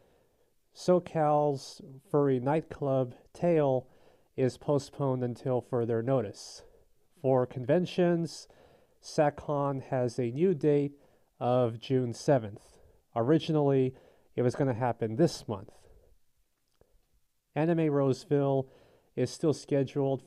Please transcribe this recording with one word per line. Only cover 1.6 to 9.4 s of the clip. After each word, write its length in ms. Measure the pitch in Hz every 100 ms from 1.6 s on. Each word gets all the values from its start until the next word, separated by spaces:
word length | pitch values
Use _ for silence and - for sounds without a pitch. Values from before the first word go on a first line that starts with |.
| - - - 135 -
furry 260 | 147 143 131
nightclub, 800 | 127 160 - - 139 135 127 - _
Tail, 540 | - 175 160 143 127 - _ _ _ _ -
is 200 | 131 -
postponed 680 | - 143 135 - 139 131
until 360 | 123 120 135 123
further 400 | - 127 117 113
notice. 640 | 117 135 104 - - - - - _ _ _ _
For 260 | 131 131 123
conventions, 1000 | - 120 165 175 - 175 170 165 - - - - _ _ _
SACCON 800 | - - 147 143